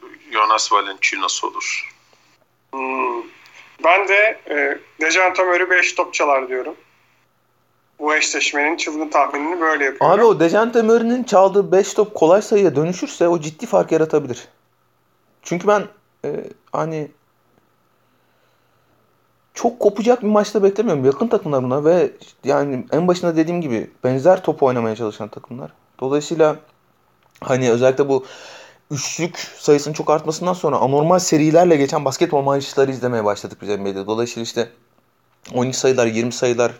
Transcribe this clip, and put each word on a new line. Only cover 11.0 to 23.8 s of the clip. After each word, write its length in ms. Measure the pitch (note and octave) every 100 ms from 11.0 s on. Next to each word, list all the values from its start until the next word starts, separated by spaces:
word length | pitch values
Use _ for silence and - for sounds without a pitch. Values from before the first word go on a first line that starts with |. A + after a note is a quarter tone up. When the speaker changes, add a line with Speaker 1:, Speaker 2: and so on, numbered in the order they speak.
| A#3 B3
Speaker 3:
çaldığı 480 | A#3+ F#3 F#3+ F#3+ F3+
beş 220 | F#3 G#3
top 200 | - G#3
kolay 280 | - D#3 F#3+
sayıya 340 | G#3+ G#3 F#3+ C3+
dönüşürse 520 | D#3+ F3+ D4 - E3+
o 120 | E3+
ciddi 260 | D3+ D#3 A#3+
fark 260 | F#3+ D#3+
yaratabilir. 560 | D#3+ D#3 D#3 C#3 A#2 - _ _ _ _ _ _ _ _ _
Çünkü 260 | - E3+ F#3
ben, 160 | G#3 F#3 _ _ _
e, 200 | C#3 D3 - - _
hani 380 | - D#3 D#3 D3 _ _ _ _ _ _ _ _ _ _ _ _ _ _ _ _ _ _ _ _ _ _ _ _
çok 260 | - A#3+ A#3
kopacak 420 | G#3 G3+ A3+ B3
bir 60 | G#3
maçta 340 | G#3+ G#3 A3
beklemiyorum. 420 | G3 G3 A3+ D3+
Yakın 240 | C3 C#3 A#3
takımlar 340 | G#3+ E3 C#3
bunlar 220 | B2+ C3+
ve 280 | D3 F3 D3+ - - _
yani 420 | B2+ C#3+ C#3+ C3 -
en 160 | C#3+ F3+
başında 280 | F3 F3 D#3+
dediğim 240 | D#3+ F3
gibi 300 | D#3 A2+